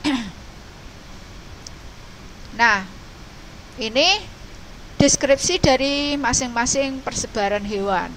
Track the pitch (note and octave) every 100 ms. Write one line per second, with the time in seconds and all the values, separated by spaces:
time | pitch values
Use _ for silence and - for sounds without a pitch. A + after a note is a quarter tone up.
0 | D4+ C4 G#3 - - - - - - -
1 | - - - - - - - - - -
2 | - - - - - - A#3 G3+ F#3+ -
3 | - - - - - - - - A3+ A#3
4 | E4 G#4 - - - - - - - -
5 | C#4+ - C#4 C4+ - F4+ D#4+ C4 C4+ C#4+
6 | C#4+ C#4+ C4 B3+ B3+ A#3 B3 C#4 C4+ C4+
7 | - - - A3+ G3+ G#3 G3+ G#3 G3 F#3
8 | E3+